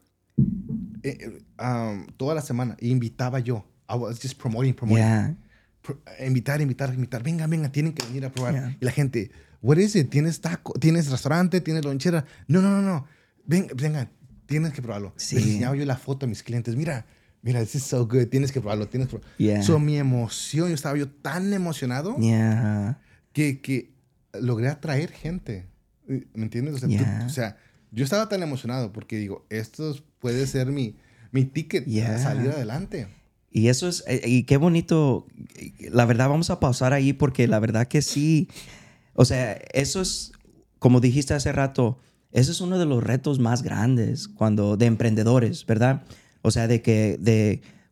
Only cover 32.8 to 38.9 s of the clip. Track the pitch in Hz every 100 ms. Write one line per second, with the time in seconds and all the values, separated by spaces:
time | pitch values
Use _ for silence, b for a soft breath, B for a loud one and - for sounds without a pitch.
32.8 | 202 208 98 - _ _ _ 110 113 127
33.8 | 180 170 - 123 117 127 120 139 170 170
34.8 | 165 165 147 107 - - - - - -
35.8 | - 120 120 117 131 147 170 185 147 123
36.8 | 127 143 135 135 143 131 117 107 110 110
37.8 | 123 151 139 147 151 160 180 B B B
38.8 | B